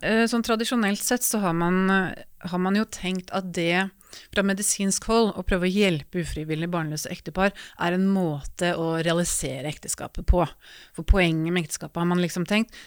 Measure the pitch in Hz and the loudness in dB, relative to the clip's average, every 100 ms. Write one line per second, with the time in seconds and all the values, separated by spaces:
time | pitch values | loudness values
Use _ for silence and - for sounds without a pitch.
0 | 160 220 226 233 226 226 226 240 202 208 | 0 2 2 0 0 0 0 2 2 0
1 | - 247 - 220 190 165 175 185 190 190 | 0 0 0 0 0 2 2 2 4 2
2 | 180 - - - 175 180 185 202 220 - | 0 -6 -14 -14 -6 -2 0 0 -2 -4
3 | 180 185 180 190 185 175 170 175 190 - | -6 -6 -6 -6 -6 -2 0 0 -2 -8
4 | - - - - 196 196 208 - 196 185 | -20 -20 -6 0 0 0 -2 0 0 -2
5 | - 226 214 190 185 190 180 196 196 160 | 2 2 2 0 -2 0 2 4 4 2
6 | 143 180 156 160 156 156 170 170 156 151 | -4 -6 -4 -6 -4 -4 -2 -2 -4 -6
7 | - 180 - 170 196 - - - 170 180 | -8 -10 -8 0 0 0 -12 -4 0 2
8 | 190 196 175 147 - - 175 170 165 165 | 2 2 0 -2 -6 -2 -2 0 -2 0
9 | 165 170 175 - 143 131 143 - - - | 2 2 0 -2 -4 -6 -8 -8 -8 -8
10 | - - 175 180 156 - - - - - | -8 -2 4 4 2 -4 -20 -20 -16 -2
11 | 156 196 170 160 160 180 160 - 160 170 | 2 4 4 2 0 -2 -2 -8 -8 -2
12 | 175 175 175 180 170 208 226 - | 0 2 0 -2 0 0 0 -8